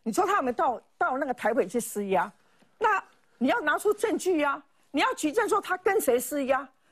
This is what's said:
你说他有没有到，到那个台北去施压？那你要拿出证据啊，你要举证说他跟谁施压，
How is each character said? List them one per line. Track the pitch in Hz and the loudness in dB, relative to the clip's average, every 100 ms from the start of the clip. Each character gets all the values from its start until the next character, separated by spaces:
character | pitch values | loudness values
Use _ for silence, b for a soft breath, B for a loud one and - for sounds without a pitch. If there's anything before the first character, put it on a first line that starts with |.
你 | - | -6
说 | 214 392 | -2 2
他 | 403 | 2
有 | |
没 | 269 | 0
有 | |
到， | 240 320 220 - - | 0 0 -2 -6 -2
到 | 349 262 | -2 0
那 | |
个 | 285 | -2
台 | 240 233 | -2 -2
北 | 233 | 0
去 | 190 240 | 0 -2
施 | 220 214 202 | -4 -6 0
压？ | 185 185 - b b b - | 0 -2 -6 b b b -2
那 | 440 381 - _ _ - | 0 0 -4 _ _ -4
你 | 262 | 0
要 | - | 0
拿 | 302 330 | 0 0
出 | 403 | 0
证 | 415 440 330 | 0 0 -2
据 | 349 339 | 0 0
啊， | 285 285 - _ _ | 0 -2 -10 _ _
你 | 277 | 0
要 | 415 | 0
举 | - 302 | 0 -2
证 | 339 415 | 0 2
说 | 311 | 0
他 | - 370 | 0 -2
跟 | 427 381 | 0 0
谁 | - 240 | 2 0
施 | 247 294 | 0 -4
压， | 254 269 277 _ _ | 0 0 -2 _ _